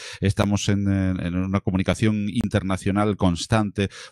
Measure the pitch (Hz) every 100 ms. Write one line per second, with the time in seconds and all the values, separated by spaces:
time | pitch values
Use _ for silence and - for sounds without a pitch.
0 | - - 98 - 101 101 - 101 98 98
1 | 95 92 87 90 92 95 - 92 92 87
2 | 110 107 104 120 107 104 95 92 98 101
3 | 107 95 95 85 - 110 104 95 98 -
4 | -